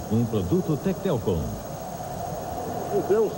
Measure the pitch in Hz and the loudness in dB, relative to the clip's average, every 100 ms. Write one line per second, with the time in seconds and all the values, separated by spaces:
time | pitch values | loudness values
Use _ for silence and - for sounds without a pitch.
0 | - 110 117 110 87 180 175 151 190 185 | 0 2 2 2 2 2 2 0 0 0
1 | 190 135 107 87 65 53 - - - - | 0 0 2 0 0 -4 -8 -8 -8 -8
2 | - - - - - - - - - 196 | -8 -6 -6 -6 -6 -6 -4 -4 0 0
3 | - 208 208 | 4 4 4